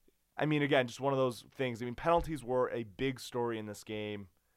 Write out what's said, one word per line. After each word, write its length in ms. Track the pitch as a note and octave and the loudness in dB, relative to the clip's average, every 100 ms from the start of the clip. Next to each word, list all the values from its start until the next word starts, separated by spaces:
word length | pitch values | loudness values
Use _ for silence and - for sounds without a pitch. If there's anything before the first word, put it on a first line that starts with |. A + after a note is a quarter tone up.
| _ _ _ - | _ _ _ -2
I 80 | D3 | 2
mean, 180 | D3+ | 2
again, 220 | C#3+ C#3+ B2 | 4 4 2
just 120 | A#2 | 0
one 140 | C#3 | 0
of 60 | C3+ | 4
those 260 | C3 A#2 - - | 2 0 -10 -4
things. 260 | C3 A2+ | -2 -2
I 40 | B2 | -6
mean, 100 | A#2+ | -2
penalties 480 | E3 E3+ E3 D3+ | 2 2 2 -6
were 260 | A#2 B2+ B2 | 0 2 2
a 120 | A#2+ | 0
big 360 | G#2+ F2+ C3+ C3 | -6 -2 -2 -2
story 380 | - B2 A#2+ A2+ | -6 -2 -2 -2
in 100 | G#2+ | -6
this 160 | G#2 - | -10 -6
game. 420 | G#2+ G#2 G#2 G2 _ _ | -6 -4 -6 -10 _ _